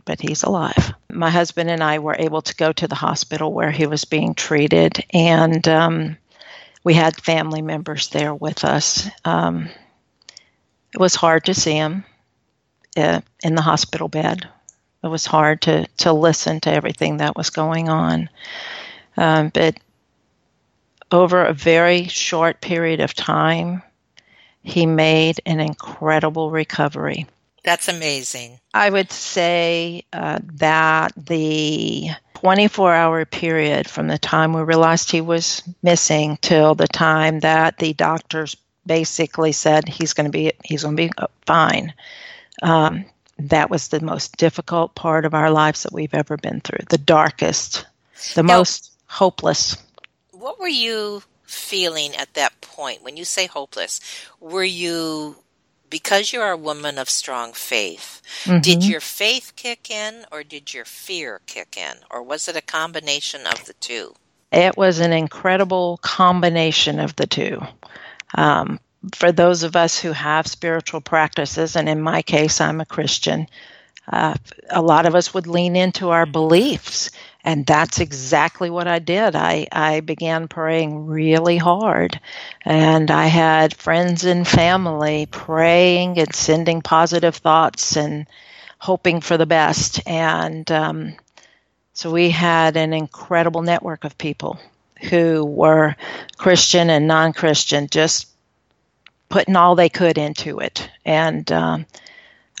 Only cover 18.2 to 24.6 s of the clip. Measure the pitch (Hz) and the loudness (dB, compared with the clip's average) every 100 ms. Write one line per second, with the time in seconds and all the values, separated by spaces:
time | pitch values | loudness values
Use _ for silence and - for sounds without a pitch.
18.2 | 165 - - - - - - - _ - | -4 -12 -18 -16 -14 -16 -18 -20 _ 0
19.2 | 160 160 156 - 165 - _ _ _ _ | 2 2 2 0 0 -2 _ _ _ _
20.2 | _ _ _ _ _ _ _ _ - 175 | _ _ _ _ _ _ _ _ 0 4
21.2 | 180 180 170 151 165 165 170 175 175 - | 4 4 2 2 4 4 6 2 0 -6
22.2 | - 165 165 - - 170 165 160 151 - | -4 0 0 -2 -4 -2 0 0 -2 -4
23.2 | - 156 156 165 170 180 - _ _ _ | -2 0 0 0 -4 -6 -10 _ _ _
24.2 | _ _ _ _ | _ _ _ _